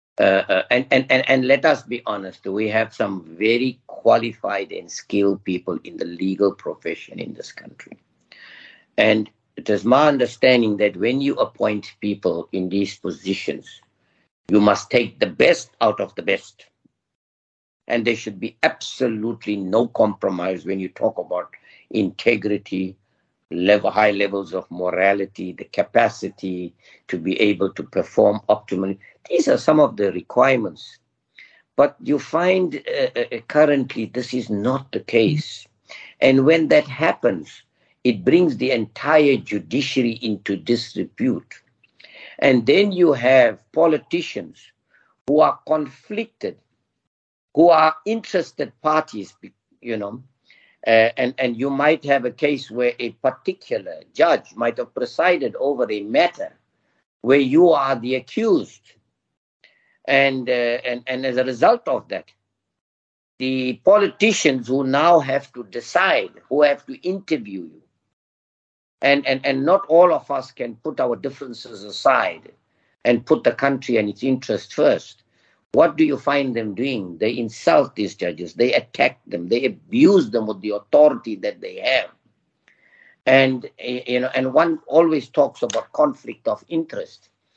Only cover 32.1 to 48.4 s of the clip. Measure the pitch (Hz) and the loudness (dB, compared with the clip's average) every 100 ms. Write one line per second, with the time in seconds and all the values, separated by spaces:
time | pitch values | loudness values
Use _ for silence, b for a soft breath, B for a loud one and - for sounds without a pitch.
32.1 | 143 - 160 180 190 180 143 - 143 127 | -4 -2 -2 2 2 0 -6 -8 -4 -2
33.1 | 123 120 117 - 151 151 143 135 127 110 | -2 -6 -6 -2 2 4 4 -2 -6 -6
34.1 | 123 123 127 107 104 110 135 - 104 - | -6 -6 -6 -4 -4 -2 -2 -4 -10 -2
35.1 | 117 107 151 - - - _ - B B | 2 2 0 -6 -14 -20 _ -20 B B
36.1 | B 131 135 135 165 151 156 147 127 165 | B 4 4 4 4 4 2 2 -2 -2
37.1 | - 120 90 76 - _ _ _ _ - | 0 -2 -2 -8 -20 _ _ _ _ -2
38.1 | 120 175 165 180 127 127 120 107 - 139 | 0 2 4 4 0 -2 -2 -4 -6 2
39.1 | 156 147 127 - 104 78 143 135 - 120 | 4 4 2 -2 -8 -4 -4 -4 -2 -2
40.1 | 113 113 101 - 98 80 120 - - 90 | -2 -6 -6 -4 -4 -2 -2 -4 -8 -8
41.1 | - 123 90 - - _ _ _ _ B | -4 -4 -4 -8 -20 _ _ _ _ B
42.1 | B B B 139 127 113 160 208 180 170 | B B B 2 2 4 4 2 2 2
43.1 | 135 123 131 120 101 _ 156 165 156 - | 2 4 6 4 2 _ 0 2 2 -2
44.1 | 170 - - 82 - _ _ _ _ _ | -6 -6 -10 -12 -16 _ _ _ _ _
45.1 | _ - 147 147 - - 156 143 - - | _ 0 4 4 2 -2 -2 -2 -12 -10
46.1 | 214 226 _ - - _ _ _ _ _ | -8 -8 _ -10 -10 _ _ _ _ _
47.1 | _ _ _ _ - 170 160 156 - - | _ _ _ _ 4 6 6 4 2 -4
48.1 | 226 - 190 | -6 -4 -4